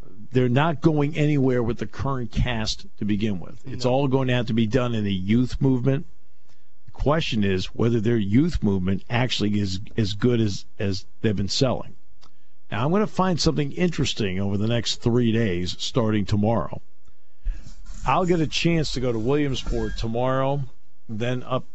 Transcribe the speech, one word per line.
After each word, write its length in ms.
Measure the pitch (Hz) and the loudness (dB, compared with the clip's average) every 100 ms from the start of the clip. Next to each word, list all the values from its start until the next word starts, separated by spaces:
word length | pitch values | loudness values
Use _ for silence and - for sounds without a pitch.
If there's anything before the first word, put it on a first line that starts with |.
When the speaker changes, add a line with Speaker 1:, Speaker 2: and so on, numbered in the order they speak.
| - 98 104 | -8 -8 -2
Speaker 1:
they're 180 | 127 127 | 2 4
not 300 | 120 156 147 | 4 2 2
going 360 | 165 151 143 160 | 2 2 2 2
anywhere 460 | 147 147 131 123 | 2 4 4 2
with 160 | 117 110 | 0 -2
the 80 | 110 | -4
current 440 | - 135 135 117 | -4 -2 -2 -2
cast 540 | - 123 117 110 - - - | 0 0 0 -2 -4 -6 -4
to 60 | 107 | 0
begin 340 | 104 110 95 | 0 0 -2
with. 200 | - - - | -6 -8 -6
It's 180 | 127 127 | -2 2
Speaker 2:
No. 60 | |
Speaker 1:
all 160 | 131 143 | 2 2
going 200 | 131 131 | 2 2
to 60 | 123 | 2
have 100 | 120 | 2
to 60 | |
be 140 | 113 113 | 2 2
done 260 | 127 123 | 2 2
in 140 | 113 104 | 0 0
a 20 | |
youth 500 | 98 92 113 127 - | 0 2 2 2 2
movement. 460 | 139 127 127 139 - - - - - - - - - | 2 2 2 0 -2 -6 -6 -6 -6 -6 -6 -6 -6
The 60 | |
question 520 | - - 156 - 113 | -2 2 2 0 0
is 220 | 101 95 95 | 2 2 0
whether 260 | - 117 117 | 0 2 2
their 180 | 104 120 | 2 2
youth 440 | 98 107 170 - | 4 4 4 2
movement 420 | 107 98 92 95 - | 2 2 2 0 0
actually 500 | 117 123 - 104 104 | 0 0 0 0 0
is 200 | 101 95 98 - | 0 -2 -2 0
as 160 | 104 | 0
good 260 | 104 120 120 | 2 2 4
as, 260 | 110 95 - - | 2 0 -4 -2
as 280 | 101 95 - - | -2 -2 -4 -2
they've 140 | 113 98 | 0 0
been 140 | 98 | 0
selling. 460 | - 131 87 - - - - - - - - - | 0 0 0 -4 -6 -6 -6 -6 -6 -6 -6 -4
Now, 140 | 107 131 | -2 0
I'm 60 | |
gonna 160 | 190 214 | 2 2
find 340 | - 185 170 | 2 2 2
something 300 | - 147 143 | 2 2 0
interesting 680 | - 180 165 127 - 101 92 | 0 0 2 0 0 -2 0
over 180 | 98 101 | 0 0
the 100 | 107 | 0
next 340 | 117 107 - | 0 0 -2
three 300 | 120 117 117 | 0 2 4
days, 440 | 110 117 87 90 - | 2 2 0 -2 -4
starting 460 | - - 110 107 98 | -2 0 2 2 2
tomorrow. 540 | 107 104 113 73 - - - - - - - - - - - - - - | 2 2 2 -2 -4 -6 -6 -6 -6 -6 -4 -4 -2 -4 -6 -6 -4 0
I'll 200 | 143 185 | 2 2
get 140 | 180 | 2
a 80 | 147 | 0
chance 440 | - 165 170 147 | 0 2 2 0
to 60 | - | -2
go 120 | 127 | -2
to 80 | 113 | 0
Williamsport 800 | 113 147 143 120 - 120 110 - | 0 2 0 -2 -2 -2 -2 -2
tomorrow, 640 | 117 113 127 131 135 143 135 - - - - | -2 0 0 0 0 0 -4 -6 -6 -6 -6
then 340 | 110 120 127 | -4 -2 -2
up, 220 | 113 127 - | -2 -4 -4